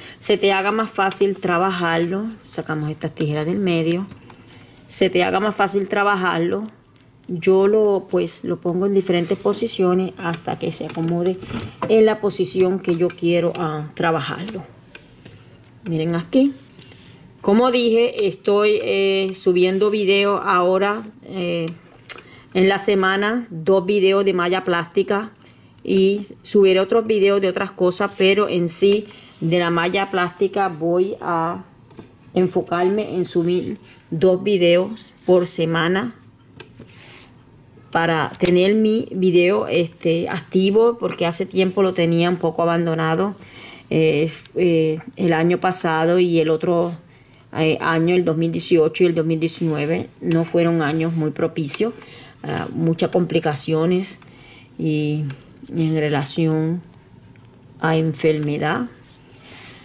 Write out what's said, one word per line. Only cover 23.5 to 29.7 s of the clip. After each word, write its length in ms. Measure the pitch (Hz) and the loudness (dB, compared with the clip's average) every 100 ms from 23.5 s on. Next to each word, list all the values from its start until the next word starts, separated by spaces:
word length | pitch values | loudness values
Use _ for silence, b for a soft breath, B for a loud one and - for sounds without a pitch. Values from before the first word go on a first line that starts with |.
dos 360 | 165 156 190 180 | -4 2 2 2
videos 380 | 208 190 196 | 2 4 4
de 80 | 196 | 2
malla 320 | 180 175 185 | 0 0 0
plástica 640 | 190 170 165 - 190 202 220 B B B B B | 0 -2 -2 -2 0 -2 -4 B B B B B
y 420 | - 196 190 208 202 - | -2 2 2 0 -6 -12
subiré 380 | - 208 196 185 | 0 4 6 4
otros 260 | 190 233 220 | 2 2 2
videos 340 | 214 196 202 | 2 4 4
de 80 | 190 | 0
otras 220 | 185 196 | -2 -6
cosas, 400 | - 180 180 202 - | -2 0 0 -2 2
pero 300 | 190 196 202 | 2 4 2
en 200 | 175 175 | 0 -2
sí, 380 | - 202 208 208 B B B | 2 2 2 -2 B B B
de 200 | 160 175 | 0 2
la 100 | 170 | 2